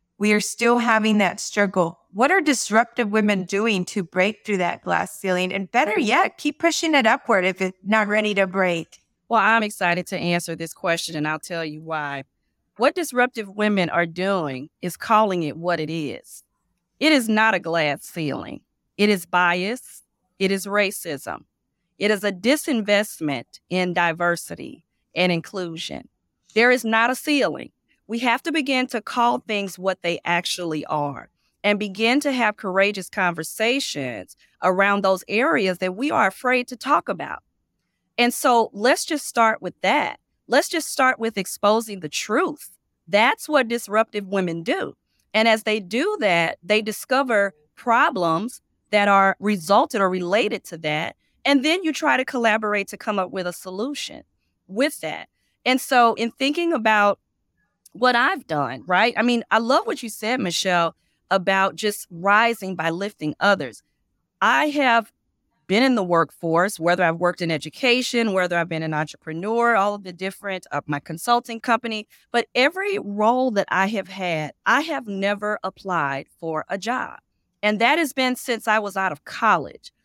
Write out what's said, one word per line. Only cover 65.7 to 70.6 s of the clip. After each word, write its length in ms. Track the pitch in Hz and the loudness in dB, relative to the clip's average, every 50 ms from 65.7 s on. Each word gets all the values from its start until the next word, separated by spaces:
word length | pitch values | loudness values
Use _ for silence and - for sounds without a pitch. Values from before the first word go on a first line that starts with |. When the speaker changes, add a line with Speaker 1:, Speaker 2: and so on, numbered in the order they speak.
| 185 220 | 2 4
Speaker 2:
in 120 | 262 269 254 | 4 4 4
the 80 | 220 | 2
workforce, 760 | 185 175 170 165 160 - - _ - 165 160 165 180 208 - - | 2 2 2 2 2 0 -2 _ -2 0 2 2 2 2 -2 0
whether 260 | 160 170 175 175 185 | 2 2 2 4 2
I've 120 | 165 165 165 | 2 2 2
worked 200 | 180 175 180 - | 0 -2 0 -2
in 100 | 175 165 | -2 -2
education, 800 | 165 147 - 151 - - - 254 240 254 240 - - 240 233 220 | -2 -4 -6 -10 -8 -2 0 2 2 2 0 0 -2 0 0 0
whether 260 | 190 185 180 175 170 170 | 0 0 0 0 0 -2
I've 100 | 165 175 | -2 -2
been 140 | 170 160 | -4 -6
an 100 | 160 160 | -4 -2
entrepreneur, 840 | 156 151 156 151 - - _ 160 160 165 180 208 226 233 233 233 233 | -2 -2 -4 -4 -8 -14 _ -10 -10 -8 -6 -2 0 2 2 4 4
all 180 | 202 196 208 202 | 4 2 2 -2
of 80 | 202 | -4
the 100 | 190 185 | -8 -14
different, 540 | 175 165 185 190 190 - - 202 190 185 | -10 -8 -8 -8 -8 -8 -8 -8 -8 -8